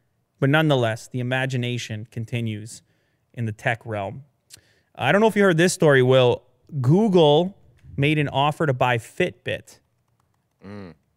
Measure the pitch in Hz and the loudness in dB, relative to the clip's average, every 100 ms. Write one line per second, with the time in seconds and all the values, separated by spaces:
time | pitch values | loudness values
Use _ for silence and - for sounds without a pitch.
0 | _ _ _ _ 135 156 156 131 113 110 | _ _ _ _ 0 2 2 2 0 -4
1 | - 127 123 131 131 127 123 120 - 107 | -8 -8 -4 -4 -2 -4 -4 -6 -8 -12
2 | 107 120 110 120 113 107 107 - _ _ | -12 -12 -8 -6 -6 -8 -12 -20 _ _
3 | _ _ _ 123 110 107 131 117 117 104 | _ _ _ -8 -8 -6 -6 -6 -8 -8
4 | 98 95 139 _ _ - _ _ _ - | -8 -12 -20 _ _ -20 _ _ _ -4
5 | 123 190 220 202 196 160 175 - 160 135 | 0 2 2 4 2 4 0 2 4 4
6 | 127 131 123 - _ _ _ 151 123 180 | 4 4 4 0 _ _ _ -4 2 2
7 | 226 180 147 151 185 - _ _ - - | 4 4 4 4 0 -6 _ _ -14 -4
8 | 143 151 143 135 147 - 156 127 127 120 | -2 0 -2 -2 -2 -2 -4 0 0 -2
9 | - - - - - 78 - - _ _ | -4 -6 -6 -6 -10 -10 -12 -20 _ _
10 | _ _ _ _ _ _ 95 104 90 - | _ _ _ _ _ _ -20 -18 -18 -20
11 | _ | _